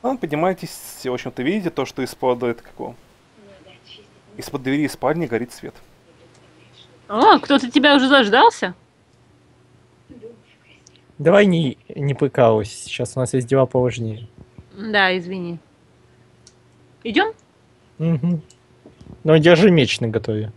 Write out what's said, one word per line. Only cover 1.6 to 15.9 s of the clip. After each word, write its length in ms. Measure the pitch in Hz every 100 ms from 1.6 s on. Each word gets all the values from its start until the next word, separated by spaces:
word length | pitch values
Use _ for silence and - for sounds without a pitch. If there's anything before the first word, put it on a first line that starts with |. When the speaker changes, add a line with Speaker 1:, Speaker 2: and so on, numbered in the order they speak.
| 175
Speaker 1:
то, 140 | - 131
что 160 | -
из-под, 400 | 127 - 127 123
это, 200 | 123 117
какого? 320 | - - - 120 _ _ _ _ - - 190 185 _ - _ _ _ -
Из-под 260 | - 147
двери 240 | 131 139 147
спальни 380 | - 127 160 151
горит 260 | 113 123
свет. 220 | - - - _ _ _ _ _ _ _ _ _ _ - _ -
Speaker 2:
О, 300 | 208 415 320
кто-то 320 | - 277 247
тебя 260 | 294 285 285
уже 120 | 254
заждался? 680 | 277 208 233 466 - 185 - _ _ _ _ _ _ _ _ _ _ _ _ _ 247 220 233 _ _ _ _ - _ _ -
Speaker 3:
Давай 280 | 151 202 208
не, 320 | 170 143 - _
не 240 | - 143
прикалывайся, 640 | 139 143 - 120 110 107 -
сейчас 400 | - - 123 -
у 40 |
нас 120 | 127
есть 140 | 135 120
дела 180 | 135
поважнее. 640 | 131 131 123 117 113 110 113 - - - - 202
Speaker 2:
Да, 400 | 220 208 190 185
извини. 420 | 175 190 170 170 _ _ _